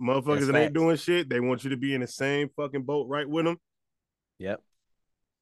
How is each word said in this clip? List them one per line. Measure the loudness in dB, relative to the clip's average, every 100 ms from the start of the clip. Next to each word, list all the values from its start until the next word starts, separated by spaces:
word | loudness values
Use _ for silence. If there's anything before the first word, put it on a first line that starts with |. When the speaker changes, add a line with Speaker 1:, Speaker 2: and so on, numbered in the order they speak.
Speaker 1:
Motherfuckers | 0 0 2
Speaker 2:
That's | 2 4
Speaker 1:
that | 4
ain't | 4
Speaker 2:
facts. |
Speaker 1:
doing | 4 2 2
shit, | 2 0 0
they | 0
want | 0 -2
you | -2
to | -4
be | -2
in | -2
the | -4
same | -2 -2 0 -2 -4
fucking | -6 -4
boat | -2 -2 -2
right | -4 -2
with | 0 0
'em. | -2 _ _ _ _ _ _ _ -10
Speaker 2:
Yep. | -8 -8 _ _ _ _ _ _ _ _